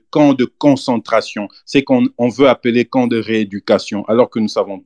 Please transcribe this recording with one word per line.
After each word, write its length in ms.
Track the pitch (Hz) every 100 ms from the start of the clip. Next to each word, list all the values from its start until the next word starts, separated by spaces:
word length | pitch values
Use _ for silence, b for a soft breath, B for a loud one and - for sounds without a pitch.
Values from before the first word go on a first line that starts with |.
| -
camp 220 | 156 147
de 140 | 127 120 _
concentration, 880 | 147 135 - 117 - 113 - 110 101 b -
c'est 160 | 143
qu'on, 220 | 135 127 127 -
on 120 | 120
veut 200 | 107 139
appeler 380 | 113 120 120 117
camp 200 | 131 120
de 120 | 117
rééducation, 840 | 107 110 104 101 - 101 - 101 -
alors 220 | 117 117
que 100 | 120
nous 80 | 107
savons 320 | 110 95 95